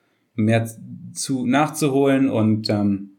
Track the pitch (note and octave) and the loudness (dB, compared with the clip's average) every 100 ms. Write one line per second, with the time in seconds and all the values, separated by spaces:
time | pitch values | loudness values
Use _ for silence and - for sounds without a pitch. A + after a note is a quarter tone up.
0 | _ _ _ - G#2+ A2+ A2+ - - - | _ _ _ -2 2 2 0 -10 -18 -16
1 | A#2 - - C3 A#2+ C3+ D3+ - D3 C3+ | -16 -10 -6 -4 0 2 0 0 0 2
2 | C#3 C3+ C3+ A2+ G#2+ G#2+ A2 G#2 G#2 G2 | 4 4 2 2 2 0 0 0 0 0
3 | G2 | -6